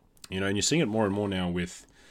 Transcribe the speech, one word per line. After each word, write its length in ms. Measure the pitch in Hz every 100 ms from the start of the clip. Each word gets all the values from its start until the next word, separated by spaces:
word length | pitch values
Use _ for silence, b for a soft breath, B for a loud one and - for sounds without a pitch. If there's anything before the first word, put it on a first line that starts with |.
| _ _ -
You 120 | 95
know, 60 | 98
and 100 | 101
you're 40 |
seeing 200 | - 156
it 80 | 135
more 160 | 107 107
and 100 | 101
more 140 | 104
now 180 | 95 90
with 400 | 87 87 - - B B